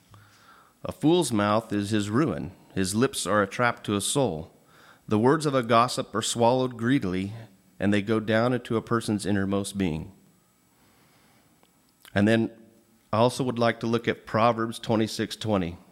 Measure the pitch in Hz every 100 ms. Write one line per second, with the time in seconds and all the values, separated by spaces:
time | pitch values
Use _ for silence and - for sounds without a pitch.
0 | _ - - _ - - _ _ - -
1 | 147 180 147 113 104 107 113 104 101 110
2 | 101 110 151 78 - - - - 95 104
3 | 131 - - 104 98 - 120 117 - 101
4 | 98 143 127 78 90 - _ - - -
5 | - 107 120 156 151 131 117 117 123 -
6 | 127 101 110 120 117 127 127 120 113 139
7 | 98 90 98 113 - _ _ _ 98 104
8 | 101 110 107 110 120 123 - 113 107 117
9 | 113 107 85 101 98 98 101 101 92 78
10 | 82 - _ _ _ _ _ _ _ _
11 | _ _ _ _ _ _ _ _ _ _
12 | - 98 101 113 113 - - _ _ _
13 | _ 107 123 - 127 117 117 113 113 117
14 | 113 - - 110 117 113 113 117 - 110
15 | 110 - 107 - 107 104 85 87 -